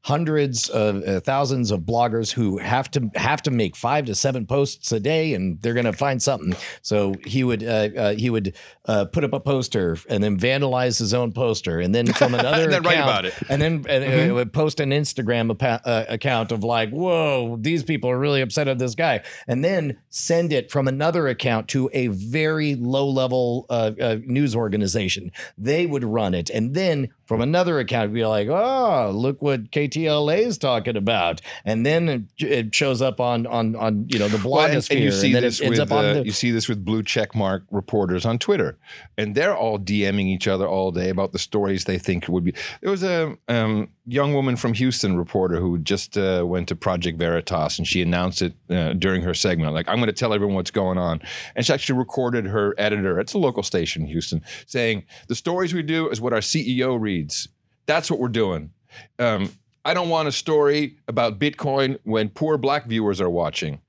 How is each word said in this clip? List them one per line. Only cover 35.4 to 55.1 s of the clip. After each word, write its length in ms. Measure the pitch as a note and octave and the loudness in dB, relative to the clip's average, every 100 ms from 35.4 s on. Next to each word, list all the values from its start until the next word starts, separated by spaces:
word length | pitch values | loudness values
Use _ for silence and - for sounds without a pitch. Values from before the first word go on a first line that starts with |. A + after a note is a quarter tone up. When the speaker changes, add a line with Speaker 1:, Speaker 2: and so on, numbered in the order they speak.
Speaker 2:
this 160 | B2 A#2 | 2 0
Speaker 1:
it 60 | C#3 | 2
ends 140 | A2+ | 2
Speaker 2:
with, 120 | - | 2
Speaker 1:
up 60 | A2+ | 2
on 80 | - | 2
Speaker 2:
uh, 80 | D3 | 2
Speaker 1:
the 100 | A2 | 0
Speaker 2:
you 60 | |
see 200 | G2+ A#2+ | 0 0
this 160 | A2+ G#2+ | 0 0
with 160 | G#2+ | -4
blue 180 | F#2+ A2 | 0 -2
check 320 | G#2 A#2 G#2 | 0 -2 0
mark 300 | A2 G2 F#2+ - | 0 0 0 -2
reporters 540 | G2+ F#2+ A2+ F#2 F2+ A2+ | -6 -2 0 2 0 0
on 120 | A2+ | 0
Twitter, 380 | - G3+ E2 - - - - - | 0 0 0 -4 -20 -20 -12 -6
and 180 | G#2+ G#2 | -2 0
they're 200 | D#3+ D3+ | 0 0
all 220 | A2 G#2 | 0 -2
D 320 | F#2+ G#2 G2 | 0 2 2
Ming 160 | G2+ F#2+ | 2 0
each 200 | F#2 G#2 | 0 0
other 200 | F#2+ F#2+ | 0 0
all 240 | F#2+ F#2+ | 0 0
day 180 | F2 F#2 | 0 -2
about 220 | F#2 G2 | 0 -2
the 80 | - | -4
stories 460 | - G#2+ G2 F#2+ - | -2 0 0 0 -2
they 120 | F#2 | -4
think 300 | - F2 - | -2 -4 -2
would 160 | F2+ | -2
be. 100 | F2 - - - | -2 -4 -12 -8
There 100 | - | -4
was 120 | G3 | -2
a, 340 | F#3 E3+ D#3+ - - | 0 0 -2 -6 -2
um, 420 | A#2+ A2 G#2+ - _ A#2+ | 0 2 0 -4 _ -4
young 280 | B2 C#3+ | 0 2
woman 240 | C#3 C3+ A#2+ | 2 2 0
from 160 | B2 | 0
Houston 420 | G#2 B2+ A#2+ G2+ F2 | 2 0 2 0 0
reporter 440 | E2+ G2+ F#2 E2+ | 0 0 0 2
who 160 | F2+ F2 | 0 0
just, 400 | D2 G2 - G2+ | 0 -2 -2 -2
uh, 260 | F#2+ F2+ F2 | 0 0 0
went 220 | F2+ F2 | -2 -4
to 80 | F2 | -4
Project 420 | - F2+ F2 E2 | -2 -2 -2 -2
Veritas, 600 | E2+ E2+ - E2+ D#2 - | 0 0 -2 -2 -2 -2
and 80 | E2 | -2
she 140 | F2+ | 0
announced 400 | E2+ F2 F2+ E2+ | 0 0 0 0
it, 120 | F2+ - _ | -4 -4 _
uh, 220 | F2+ D#2+ | -2 0
during 280 | F2+ F#2+ F#2 | 0 0 0
her 120 | F2 | -2
segment, 400 | E2 G2+ E2+ D#2 | 0 0 0 0
like, 140 | D#2 - | -2 -2
"I'm 120 | A2+ | 0
gonna 120 | A2+ | 0
tell 220 | - G2+ | 0 0
everyone 220 | G#2+ G2+ F#2+ | 0 0 0
what's 160 | F2+ | -2
going 260 | G#2+ F#2+ F#2 | -2 0 0
on," 240 | F2 D#2+ - - - - | 0 -2 -6 -14 -10 -2
and 100 | C#3 | 0
she 60 | |
actually 240 | C#3 - B2+ | 0 0 -2
recorded 500 | B2+ - B2 A#2+ F#2+ | -2 -2 0 0 0
her 280 | G#2+ G2+ G2+ | 0 0 2
editor. 400 | G#2 G#2 F#2+ F2 | 0 2 0 0
It's 140 | G#2 | 0
a 40 | G#3 | 0
local 260 | D3+ A2 | 0 0
station 380 | G2 F2+ D#2+ - | -2 -2 -2 -4
in 40 | D#2 | -4
Houston 320 | E2 - E2 - - - | -4 -2 -6 -6 -18 -6
saying, 360 | B2 A#2 G#2 - | -2 0 -2 -6